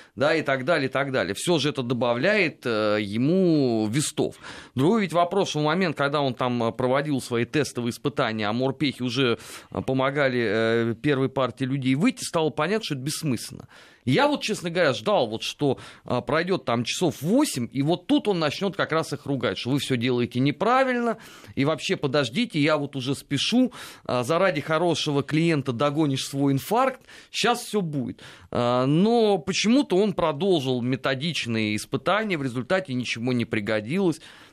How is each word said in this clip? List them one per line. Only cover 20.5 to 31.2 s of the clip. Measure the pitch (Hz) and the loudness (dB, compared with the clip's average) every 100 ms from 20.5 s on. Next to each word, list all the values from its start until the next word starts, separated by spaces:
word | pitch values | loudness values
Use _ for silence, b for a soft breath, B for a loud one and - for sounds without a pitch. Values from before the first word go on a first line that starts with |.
| - 208 254 262 247 240 214 B B B - | 2 2 2 2 0 -2 -4 B B B -2
и | 135 | -2
вообще | 156 - 180 | -2 -2 -2
подождите, | 139 147 123 147 240 160 | 0 0 0 -2 -2 0
я | 147 151 | 2 2
вот | 143 139 | -2 -6
уже | 127 135 | -4 -6
спешу, | - 139 - 240 254 B B B - | -4 -2 2 2 2 B B B -4
а, | 123 | -2
заради | 120 165 190 151 | 2 2 2 0
хорошего | 147 160 175 151 156 143 | 0 0 2 0 0 0
клиента | 135 151 170 151 135 | 0 2 2 2 0
догонишь | 117 147 147 151 135 - | 0 0 2 0 0 -4
свой | 139 139 | 0 2
инфаркт, | 139 - 220 262 254 - B B | 2 2 2 2 -2 -14 B B
щас | - 220 233 - | -2 0 0 -2
все | 208 | -4
будет. | 170 147 117 - B B B | -2 -4 -6 -8 B B B
А, | - 120 123 131 | -2 2 2 4
но | 156 214 240 214 196 | 4 4 4 4 2
почему-то | 170 185 208 262 269 180 | 0 0 2 4 4 2
он | 214 | 2
продолжил | - 170 143 196 170 131 127 | 2 0 0 2 2 2 0
методичные | 123 131 143 131 | 0 -2 -2 -2